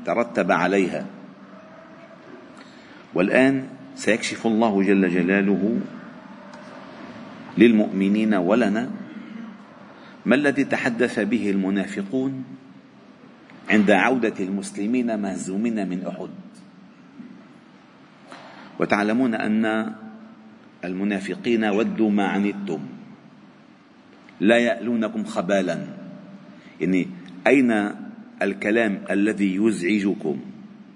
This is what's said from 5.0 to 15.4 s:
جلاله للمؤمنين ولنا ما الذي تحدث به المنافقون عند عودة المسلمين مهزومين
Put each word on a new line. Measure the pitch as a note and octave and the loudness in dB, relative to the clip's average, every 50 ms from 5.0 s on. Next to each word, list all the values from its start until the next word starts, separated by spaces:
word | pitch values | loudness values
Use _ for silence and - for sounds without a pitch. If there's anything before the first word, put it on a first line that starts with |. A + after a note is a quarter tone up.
| F#2+ F2 | 4 2
جلاله | F2 F2+ E2+ F#2 G2 G2+ G2 G2+ G2 F2 F#2+ A2 A#2+ - - - - - - - - - - - - - - - - - - - - - - - - - - - - - - - - - - - - | 2 2 2 2 2 2 2 2 2 2 0 0 0 -2 -4 -6 -12 -16 -18 -18 -18 -20 -20 -20 -20 -20 -20 -20 -20 -18 -18 -18 -18 -18 -18 -18 -18 -18 -18 -16 -16 -16 -16 -16 -18 -16 -18 -6 6
للمؤمنين | F2 A2 A#2+ A2 G#2+ G#2 G2 F#2+ F#2+ G2 G2 G#2 G#2+ A2 A2 G#2+ | 8 8 8 8 6 4 2 0 0 2 2 2 2 2 2 2
ولنا | F#2 E2+ F2+ A2 B2 A2 G2 G#2 A2+ B2+ A#2 - - - - - - - - - - - - - - - - - - - - - - - - - - - | 2 2 4 4 4 4 2 0 0 -2 -4 -8 -10 -12 -14 -14 -16 -16 -14 -14 -14 -14 -16 -18 -18 -20 -20 -20 -20 -20 -20 -20 -20 -20 -20 -20 -4 2
ما | G2+ A#2+ | 2 4
الذي | C#3+ D3 C#3+ C3 C#3 C3 | 4 4 2 2 2 0
تحدث | - - F#2+ - C3 A#2 A2+ B2+ A#2 - A#2 | 0 -2 0 0 -2 2 2 0 2 2 0
به | G2+ G#2 A#2+ G#2+ G2+ G2+ | 0 0 0 0 0 0
المنافقون | G2 G2 F#2+ F#2+ G2 G2 F#2+ - - G#2 G2 - C3 C3 C3 C3+ C3+ C3 B2+ B2+ - - - - - - - - - - - - - - - - - - - - - - - - | 0 2 2 2 0 0 -2 -2 -6 -8 -6 -4 -2 -2 -2 -2 -4 -6 -10 -12 -14 -18 -18 -20 -20 -20 -20 -20 -20 -20 -20 -20 -20 -20 -20 -20 -20 -20 -20 -20 -20 -12 -4 2
عند | G2+ G#2+ G2 G2 | 2 4 6 6
عودة | G2+ F#2 G2+ A#2+ C3 B2 A2+ G#2+ - - | 6 6 4 2 2 2 0 0 0 -2
المسلمين | F#2+ F#2 G2+ G2 F#2+ - - G2+ G2+ A2 B2 B2+ A#2+ A#2 A2 G#2 | -4 -4 -4 -4 -6 -6 -6 -6 -4 -2 0 0 0 -2 -2 -4
مهزومين | G2+ F#2+ F2+ F2 | -4 -4 -6 -6